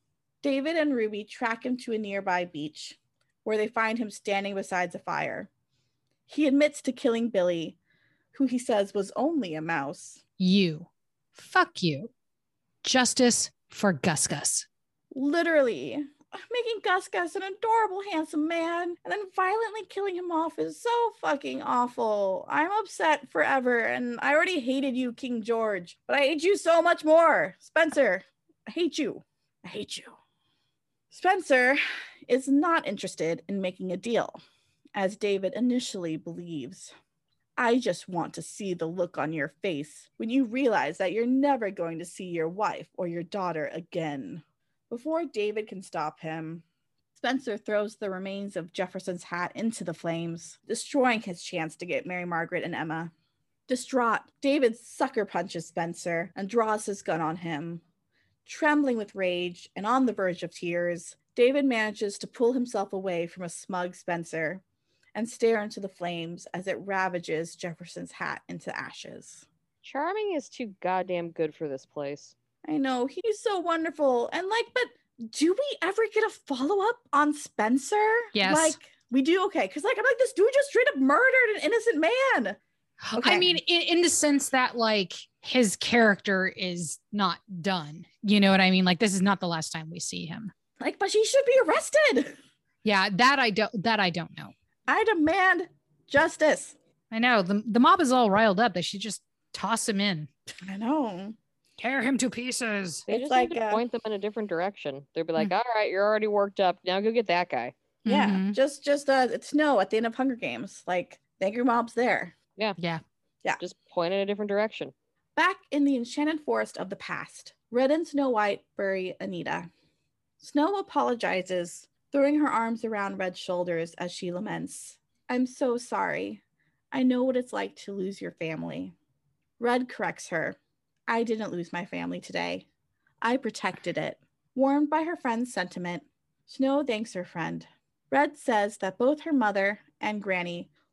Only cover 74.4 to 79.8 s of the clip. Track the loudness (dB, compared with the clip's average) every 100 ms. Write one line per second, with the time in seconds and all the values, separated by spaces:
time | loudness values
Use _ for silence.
74.4 | -2 -2 0 -2 -4 _ _ -16 -10 2
75.4 | 2 4 -2 -2 -2 0 0 2 0 -2
76.4 | -6 -2 0 2 2 -2 _ 2 2 2
77.4 | -4 -2 2 2 2 2 4 2 0 0
78.4 | 4 4 4 0 -12 _ -2 0 4 4
79.4 | 2 0 -2 -2